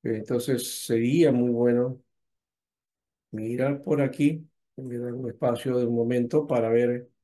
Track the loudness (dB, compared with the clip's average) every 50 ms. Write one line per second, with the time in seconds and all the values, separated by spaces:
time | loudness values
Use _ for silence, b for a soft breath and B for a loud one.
0 | -4 -4 -6 -6 -4 -4 -4 -2 0 -2 -2 -2 -2 -8 -10 -12 -4 -2 0 0
1 | 2 2 4 4 4 4 4 2 2 0 2 2 2 2 4 2 0 -2 -4 -10
2 | _ _ _ _ _ _ _ _ _ _ _ _ _ _ _ _ _ _ _ _
3 | _ _ _ _ _ _ -12 -8 -8 -6 -4 -2 -2 -2 -2 -4 -2 -2 0 0
4 | 0 -2 0 2 2 2 2 0 -10 _ _ _ _ _ _ -14 -12 -10 -8 -8
5 | -6 -6 -6 -6 -8 -8 -6 -2 0 0 0 0 -2 -2 0 0 0 0 0 0
6 | 0 2 2 0 0 2 0 0 0 2 0 0 2 4 4 4 4 2 0 -4
7 | -8 _ _ _